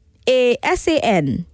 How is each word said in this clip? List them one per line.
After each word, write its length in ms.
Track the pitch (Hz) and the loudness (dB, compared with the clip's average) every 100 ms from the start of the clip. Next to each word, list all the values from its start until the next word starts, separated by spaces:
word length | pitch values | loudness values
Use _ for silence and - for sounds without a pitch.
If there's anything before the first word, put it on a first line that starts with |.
| _ _ - | _ _ 0
a 300 | 254 247 - | 2 2 0
S 240 | 294 359 349 | -2 -2 0
A 120 | 311 | 0
N, 460 | - 185 139 175 - | 0 0 0 -4 -4